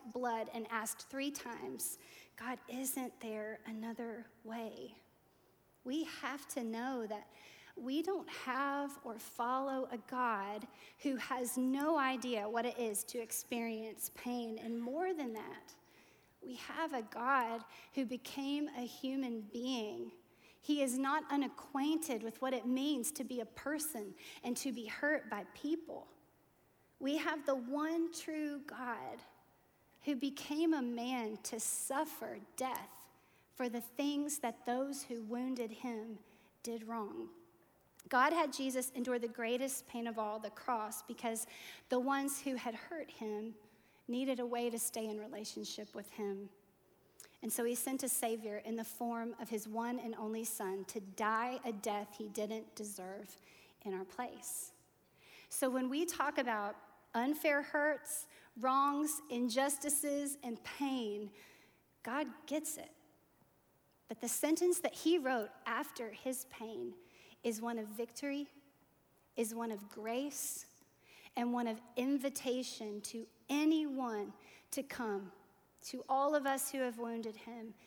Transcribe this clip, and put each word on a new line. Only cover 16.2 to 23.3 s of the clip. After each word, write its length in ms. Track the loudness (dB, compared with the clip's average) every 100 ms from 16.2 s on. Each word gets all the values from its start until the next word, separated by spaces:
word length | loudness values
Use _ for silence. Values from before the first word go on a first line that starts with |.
| -20 -16
we 140 | -12 -10
have 360 | -6 -2 0
a 100 | 0
God 640 | -4 -2 4 6 4 0 -6 -16 -8
who 100 | -2
became 600 | -2 -2 -6 -4 0 0 0
a 140 | -2
human 580 | -6 -4 -2 0 0 -2
being. 680 | -4 -4 0 0 0 -4 -8 -10 -20 -20 -20 -8
He 220 | 2 4
is 160 | 4 4
not 240 | 4 4 4
unacquainted 920 | 2 2 -2 -4 2 4 4 2 -2
with 180 | -2 -2
what 100 | 0
it 140 | 2 2
means 460 | 2 4 2 0
to 100 | -2
be 160 | -2